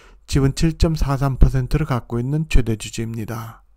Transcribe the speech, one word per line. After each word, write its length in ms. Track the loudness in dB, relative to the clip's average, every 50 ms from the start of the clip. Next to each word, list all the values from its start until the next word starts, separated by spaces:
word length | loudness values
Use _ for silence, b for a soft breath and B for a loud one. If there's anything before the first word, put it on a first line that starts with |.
| b b b b _
지분 280 | -2 0 2 2 2 2
칠 220 | 0 0 0 2
점 180 | 2 0 0 2
사삼 420 | 0 -2 -2 0 0 -2 -2 4
퍼센트를 480 | 4 4 4 4 0 0 0 -2 -2 0
갖고 340 | -2 -2 -4 -4 -4 -6 -4
있는 280 | -2 -2 -2 -2 0 4
최대 260 | 4 4 4 4 -2
주주입니다. 880 | -4 -6 -10 -10 -8 -8 -8 -8 -10 -10 -10 -10 -10 -12 -14 -18 -20 _ _ _